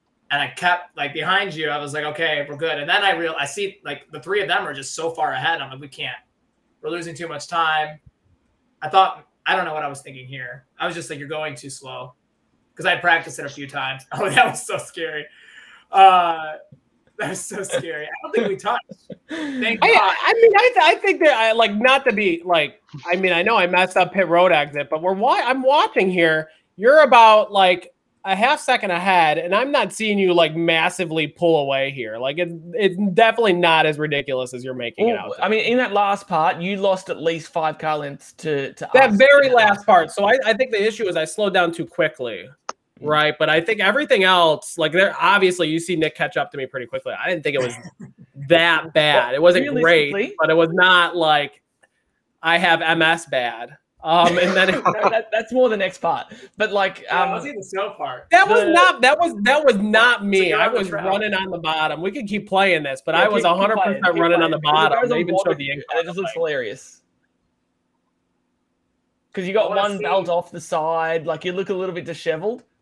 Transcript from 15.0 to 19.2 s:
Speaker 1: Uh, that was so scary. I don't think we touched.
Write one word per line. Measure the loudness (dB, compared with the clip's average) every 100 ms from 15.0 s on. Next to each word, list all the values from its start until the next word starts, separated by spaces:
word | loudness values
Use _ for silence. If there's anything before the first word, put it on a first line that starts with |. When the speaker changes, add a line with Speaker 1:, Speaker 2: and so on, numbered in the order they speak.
| -10 -10 -14 _ -20 -20 -20 -20 _
Speaker 1:
Uh, | 8 8 8 4 -2 -6 -14 -18 _ _ _ _ -10
that | -8
was | -8
so | -10 -10
scary. | -6 -6 -6 -10
I | -12 -14
don't | -6
think | -2 -2
we |
touched. | -2 -4 -6 -6 -20 -20 -20